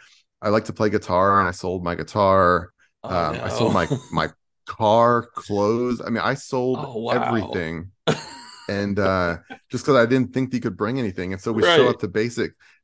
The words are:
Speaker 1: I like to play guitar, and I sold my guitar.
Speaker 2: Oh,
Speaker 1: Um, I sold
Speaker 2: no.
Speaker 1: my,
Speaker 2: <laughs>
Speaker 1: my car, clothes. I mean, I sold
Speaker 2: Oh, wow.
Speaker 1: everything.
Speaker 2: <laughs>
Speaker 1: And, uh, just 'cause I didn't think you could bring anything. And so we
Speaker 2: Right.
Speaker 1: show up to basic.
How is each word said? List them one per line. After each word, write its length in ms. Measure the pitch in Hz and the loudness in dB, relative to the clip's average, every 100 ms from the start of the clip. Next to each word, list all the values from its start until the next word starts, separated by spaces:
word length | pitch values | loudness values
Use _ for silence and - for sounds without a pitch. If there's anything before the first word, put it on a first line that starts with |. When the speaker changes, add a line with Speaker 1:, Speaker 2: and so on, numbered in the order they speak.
| _ _ _ _ | _ _ _ _
Speaker 1:
I 80 | 107 | -2
like 160 | 107 107 | 0 -2
to 80 | |
play 160 | 107 107 | -2 0
guitar, 500 | 101 - 90 98 101 | 0 0 2 4 4
and 80 | 90 | 2
I 40 | |
sold 300 | 90 92 92 | -2 -6 -6
my 120 | 87 | -4
guitar. 760 | 85 78 107 98 95 90 90 92 _ _ _ | -6 -4 2 4 6 6 4 0 _ _ _
Speaker 2:
Oh, 60 | - | -6
Speaker 1:
Um, 320 | 90 80 80 | -2 -2 -4
I 60 | - | -4
sold 240 | 117 113 | -2 2
Speaker 2:
no. 20 | |
Speaker 1:
my, 240 | 98 82 139 - | 2 0 -2 -4
Speaker 2:
<laughs> 0 | |
Speaker 1:
my 160 | 82 80 - _ _ - | -4 -4 -6 _ _ -16
car, 560 | - 107 113 117 120 113 | -2 2 6 6 2 -2
clothes. 680 | - - 101 104 117 123 120 | -12 -6 0 0 0 -2 -4
I 60 | - | -4
mean, 120 | 113 | -4
I 120 | 90 | -2
sold 460 | 139 - 131 127 127 | -4 -6 -4 -2 -4
Speaker 2:
Oh, 160 | 143 117 | -6 -8
wow. 140 | 117 | -4
Speaker 1:
everything. 800 | 127 123 117 117 92 80 82 95 _ - | -2 0 -2 -2 -4 -6 -8 -12 _ -4
Speaker 2:
<laughs> 120 | 151 - - - - - | -4 -6 -18 -20 -14 -6
Speaker 1:
And, 280 | 101 101 101 | -4 -2 0
uh, 400 | 95 95 87 82 - - _ | 2 2 0 -2 -10 -20 _
just 160 | 123 151 | -4 2
'cause 100 | 131 | 4
I 80 | |
didn't 300 | 117 131 123 | 6 4 0
think 180 | 135 127 | -2 -2
you 80 | 127 | -2
could 160 | 120 90 | -4 -4
bring 220 | 104 135 | -4 -2
anything. 340 | 113 90 90 | -4 -6 -6
And 80 | 95 | -6
so 120 | 120 | -4
we 100 | 110 | 0
Speaker 2:
Right. 120 | 175 | 4
Speaker 1:
show 140 | 165 123 | 6 4
up 120 | 110 | 2
to 60 | 101 | -4
basic. 460 | 92 117 117 85 - _ _ | -2 -2 -2 -4 -6 _ _